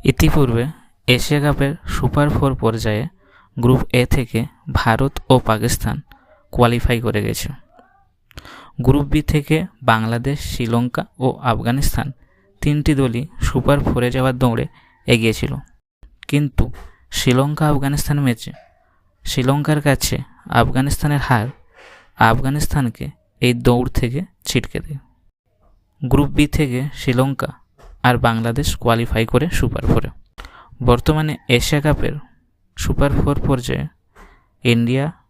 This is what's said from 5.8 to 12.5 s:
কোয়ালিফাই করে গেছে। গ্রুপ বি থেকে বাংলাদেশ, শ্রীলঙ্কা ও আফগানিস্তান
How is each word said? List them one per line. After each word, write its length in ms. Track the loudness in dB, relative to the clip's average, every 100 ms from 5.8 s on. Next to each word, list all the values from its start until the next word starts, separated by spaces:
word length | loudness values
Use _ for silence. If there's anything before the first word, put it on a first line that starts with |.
| -4 -6 -10 -20 _ _ _
কোয়ালিফাই 460 | 2 2 2 0 0
করে 200 | -2 -2
গেছে। 260 | -2 -4 -8 -12 -18 _ _ _ _ _ _ -20 -20 -20 -20 -2
গ্রুপ 260 | 4 4 4
বি 140 | 0 0
থেকে 240 | -2 0 -2 -2 _
বাংলাদেশ, 560 | 0 2 2 -2 -2 -6 -6
শ্রীলঙ্কা 520 | -6 -2 0 -2 -4 -10 _
ও 80 | -4 -2
আফগানিস্তান 640 | -2 -2 0 2 2 0 -6 -10 _ _ _